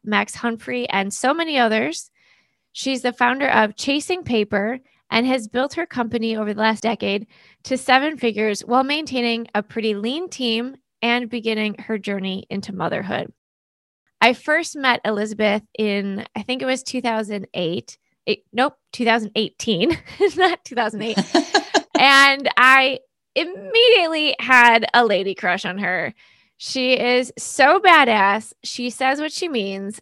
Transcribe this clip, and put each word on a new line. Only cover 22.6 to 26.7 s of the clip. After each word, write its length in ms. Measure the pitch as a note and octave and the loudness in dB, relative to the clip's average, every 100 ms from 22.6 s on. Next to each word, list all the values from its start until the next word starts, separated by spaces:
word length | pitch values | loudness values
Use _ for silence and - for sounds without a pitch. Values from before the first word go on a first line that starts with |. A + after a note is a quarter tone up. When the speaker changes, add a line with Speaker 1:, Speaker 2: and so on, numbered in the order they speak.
| B3+ C4+ C4 C4 _ _ _ | 6 6 4 -2 _ _ _
Speaker 1:
immediately 1000 | - E4 F#4 C#5+ A#4 A#4+ A4 E4 D#4+ D4+ - | -4 -4 -8 -2 4 6 6 4 0 -2 -2
had 480 | A#3 B3+ A#3+ A3+ G#3+ | 4 8 8 6 4
a 100 | B3 | 4
lady 300 | A#3 F#3+ F#3+ | 4 2 -2
crush 300 | F#3 G3 F#3 | -4 -2 -2
on 140 | D#3+ F#3 | -4 -6
her. 360 | F#3+ F#3 D#3 - _ _ _ _ | -4 -4 -6 -10 _ _ _ _
She 300 | - | -8